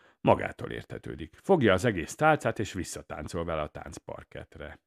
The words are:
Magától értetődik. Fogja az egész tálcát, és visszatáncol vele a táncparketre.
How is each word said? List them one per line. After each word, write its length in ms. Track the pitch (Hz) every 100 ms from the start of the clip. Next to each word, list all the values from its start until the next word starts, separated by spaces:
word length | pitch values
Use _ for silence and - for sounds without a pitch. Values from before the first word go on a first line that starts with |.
| _ _
Magától 500 | - 98 95 - -
értetődik. 680 | 57 - - 57 62 80 _
Fogja 300 | - 185 110
az 120 | 92 123
egész 300 | 92 73 -
tálcát, 440 | 156 147 120 -
és 140 | 104
visszatáncol 720 | 92 80 - - 80 76 87
vele 180 | 85 80
a 60 | 76
táncparketre. 1120 | - - - - - - - - - 73 -